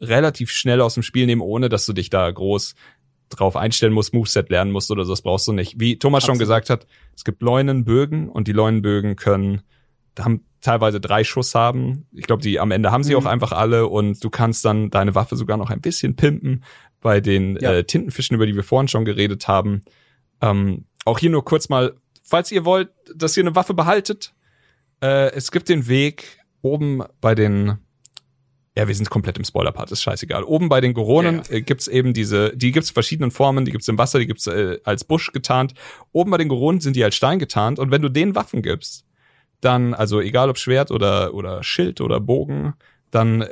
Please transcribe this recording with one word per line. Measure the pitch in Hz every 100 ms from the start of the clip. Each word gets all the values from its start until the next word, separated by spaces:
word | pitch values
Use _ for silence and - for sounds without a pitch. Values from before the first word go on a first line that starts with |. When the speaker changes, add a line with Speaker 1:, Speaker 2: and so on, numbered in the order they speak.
Speaker 1:
relativ | 113 120 156 - 120
schnell | - 127 123
aus | 117
dem | 120
Spiel | 110 127
nehmen, | 123 117
ohne | 90 113 127
dass | 107 -
du |
dich | 95 -
da | 95 90
groß | 87 98 101 - - - _ _ _ _
drauf | - 98 92
einstellen | 110 - 113
musst, | 107 104
Moveset | 117 107 107 -
lernen | 87 98
musst | 98 -
oder | 104 92
so, |
das | 92
brauchst | - 98 -
du |
nicht. | 101 90 117
Wie | 117 113
Thomas | 143 143
schon | -
Speaker 2:
Absolut. | 123
Speaker 1:
gesagt | 107 113 -
hat, | 123 - _ - -
es |
gibt | - 98
Leunenbögen | 117 127 139 131 113 120 147 156 156
und | - 104
die |
Leunenbögen | 104 110 110 104 104 104 98
können, | - 98 98 101 - _ _ _ _ -
haben | 117 113 - _
teilweise | - 117 110 104
drei | - 104
Schuss | 110 - 123
haben. | 117 117 127 127 135 -
Ich | 135 -
glaub, | 113
die, | 107 82
am | 104
Ende | 95 101
haben | 123
sie | 143
Speaker 2:
Mhm. | 143
Speaker 1:
auch | 139
einfach | 117 110
alle | 87 110 117 113
und | 104 104 101
du | 110
kannst | - 117 110
dann | 110 107 107
deine | 98 101
Waffe | 95 113 123
sogar | 107 107
noch | 98
ein | 92
bisschen | - - - -
pimpen | 147 151 143 131 - - _ _
bei | 113 101
den, | 104 98 95 98
Speaker 2:
Ja. | 104
Speaker 1:
äh, | 90
Tintenfischen, | 87 160 202 - 127
über | 117 110
die | 101
wir |
vorhin | - 131 135
schon | 117
geredet | 110 98 101 101 -
haben. | 98 101 101 - _ _ _ _ _
Ähm, | 113 101 98 90 - _
auch | - 117
hier | 170
nur | 156
kurz | - 156 -
mal, | 135 127 - _ _
falls | - 165 175
ihr | 196
wollt, | 165 185 185 _ _
dass | 160 160 190
ihr |
eine | 175
Waffe | 170 185
behaltet, | 175 165 208 196 208 - _ _ _ _ _ _ _
äh, | 135 139 135
es | 135 127
gibt | - -
den | 165 120
Weg | 131 143 - - - _ _
oben | 135 147 147 135 - _
bei | 117
den, | 113 107 101 101 104 - _ - - _ _ _ _ _ -
ja, | 104
wir |
sind | 98 104
komplett | 107 95 -
im |
Spoiler-Part, | - - 85 - -
ist | -
scheißegal. | - - - -
Oben | - 156 175
bei | 135
den | 127
Goronen, | 117 107 151 170 165
Speaker 3:
Ja, | -
ja. | 113
Speaker 1:
äh, |
gibt's | - 131 -
eben | 127 127
diese, | 120 107 104 107 127
die | 123
gibt's | 151 151
in |
verschiedenen | - - 156 127
Formen, | - 139 135
die | 131
gibt's | 135 -
im | 113
Wasser, | 127 139
die | 117
gibt's, | 107 -
äh, | 92 95 -
als | - 101
Busch | - 160 -
getarnt. | - - 127 131 - - - -
Oben | 160 190
bei | 175
den | 156
Goronen | 127 143 185
sind | 147 127
die |
als | 107
Stein | - 135 185
getarnt | 147 - 107 135
und | 135
wenn | 143
du | 143
denen | 139 196
Waffen | 196 202 -
gibst, | 104 85 - - _ _ _ _ _ _
dann, | 127 123 123
also | 113 107 107
egal | 98 123 135
ob | 131
Schwert | - 131 139
oder, | 117 101 98 92
oder | - 92 92
Schild | - - 180 180
oder | 120 117
Bogen, | 104 135 143 143 147 - _ _ _
dann | 113 113 113 110